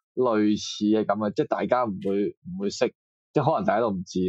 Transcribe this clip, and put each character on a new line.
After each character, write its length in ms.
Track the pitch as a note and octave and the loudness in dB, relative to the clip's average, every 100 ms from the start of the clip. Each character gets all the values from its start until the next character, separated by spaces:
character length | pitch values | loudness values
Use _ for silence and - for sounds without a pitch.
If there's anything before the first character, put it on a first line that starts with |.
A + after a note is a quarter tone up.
| _ | _
類 460 | A#2+ B2+ G#2+ G#2+ G#2 | -2 2 4 2 2
似 240 | - - G#2 | -2 -2 2
嘅 180 | G#2+ | 2
噉 120 | G2 G#2 | 2 0
嘅， 160 | G#2+ | -2
即 80 | B2 | -2
係 20 | D3 | -2
大 180 | F2+ F#2+ | -2 0
家 180 | B2 | 0
唔 100 | A#2+ F#2+ | 0 -2
會， 260 | G2 G2+ F#2+ - F#2 | -2 -2 -2 -6 -12
唔 80 | F#2 | -6
會 100 | G2 | -4
識， 220 | - A#2 - _ _ _ | -2 -2 -4 _ _ _
即 80 | D#3 | 0
係 40 | |
可 120 | C#3 C#3+ | 2 2
能 80 | |
大 100 | G2+ | 2
家 60 | G#2 | 2
都 100 | A#2+ | 0
唔 120 | F#2+ | -2
知 160 | F#2 F#2 | -4 -2